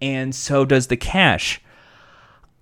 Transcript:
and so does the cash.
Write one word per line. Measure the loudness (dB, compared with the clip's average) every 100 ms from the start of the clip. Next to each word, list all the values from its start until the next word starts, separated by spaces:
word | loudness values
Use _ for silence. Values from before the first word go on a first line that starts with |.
and | -6 -4 -6
so | -6 -2 2
does | 4 2 2
the | -2
cash. | -2 2 2 2 -2 -8 _ _ _ _ _ _ _ _ _ _